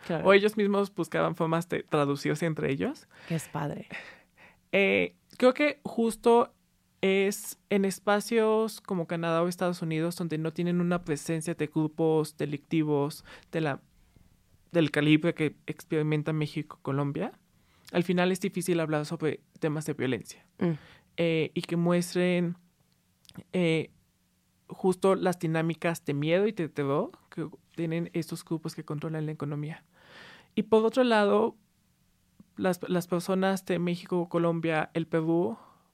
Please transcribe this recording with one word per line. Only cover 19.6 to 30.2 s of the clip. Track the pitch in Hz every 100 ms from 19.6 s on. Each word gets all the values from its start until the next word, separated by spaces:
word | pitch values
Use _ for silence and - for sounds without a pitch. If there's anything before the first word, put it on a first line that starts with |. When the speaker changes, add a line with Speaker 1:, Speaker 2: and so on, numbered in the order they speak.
Speaker 2:
temas | 160 147
de | 156
violencia. | 139 131 117 - - _ -
Speaker 1:
Mm. | 175 156 - - _ -
Speaker 2:
Eh, | 170 165 151
y | -
que | - 170
muestren, | 170 175 175 180 180 180 175 175 _ _ _ _ _ _ _ - -
eh, | 185 170 160 - _ _ _ _ _ _ _ -
justo | - 190 180 196
las | 180 180 175
dinámicas | 160 160 165 160 175 165 -
de |
miedo | 143 151 175 214
y |
de | 214 165
terror | - 139 143 269 - -
que | - 156 - _ -
tienen | 165 165 175
estos | 170 156 165
grupos | - 160 160
que | 160
controlan | 156 151 160 156 151
la |
economía. | 151 143 147 151 170 _ _ - -